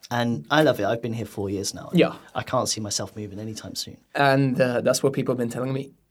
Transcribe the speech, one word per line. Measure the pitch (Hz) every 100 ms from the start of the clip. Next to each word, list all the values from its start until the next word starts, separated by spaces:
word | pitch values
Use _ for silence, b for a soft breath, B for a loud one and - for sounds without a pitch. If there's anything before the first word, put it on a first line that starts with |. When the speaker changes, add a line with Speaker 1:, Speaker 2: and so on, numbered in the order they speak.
| -
Speaker 1:
And | 120 120 117 -
I | 147
love | 151 117
it. | 101
I've | 117
been | 120
here | 113 107
four | - 98
years | 98 98
now. | 87 -
and | 175
Speaker 2:
Yeah. | 95 - - -
Speaker 1:
I |
can't | - 131 104
see | -
myself | 104 - 101 -
moving | 104 98
anytime | 110 104 - -
soon. | - - _ -
Speaker 2:
And, | 143 135 135 123
uh, | 127 120
that's | 127 127
what | 139
people | 139 131
have | 123
been | 120
telling | 117 131
me. | 135 135 - _